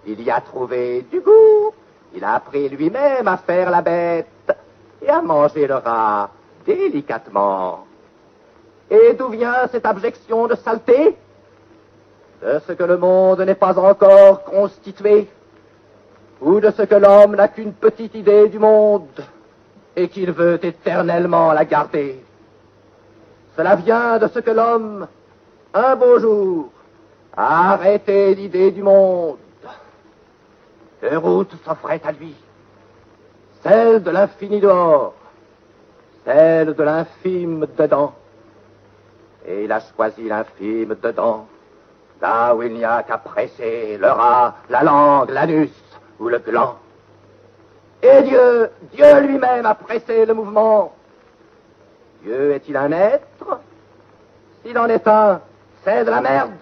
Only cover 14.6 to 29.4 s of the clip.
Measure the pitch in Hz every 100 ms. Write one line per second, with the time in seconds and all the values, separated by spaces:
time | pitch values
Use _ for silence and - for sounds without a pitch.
14.6 | 202 - 202 196 208 208 196 _ _ _
15.6 | _ _ _ _ _ _ _ _ 143 202
16.6 | 208 214 202 202 196 202 208 202 208 -
17.6 | 214 214 220 220 226 220 196 208 214 214
18.6 | 214 214 214 208 147 - 135 _ _ _
19.6 | _ _ _ - 175 202 180 165 170 170
20.6 | 175 170 196 - 170 170 175 170 165 156
21.6 | 156 151 147 156 139 131 123 _ _ _
22.6 | _ _ _ _ _ _ _ _ _ -
23.6 | 170 202 180 233 240 226 214 240 226 220
24.6 | 233 233 220 208 165 _ _ _ _ _
25.6 | _ 190 262 254 247 240 220 208 190 170
26.6 | 143 _ _ _ _ _ _ - 117 160
27.6 | 185 202 185 208 208 196 196 190 196 180
28.6 | 196 196 196 196 190 180 165 131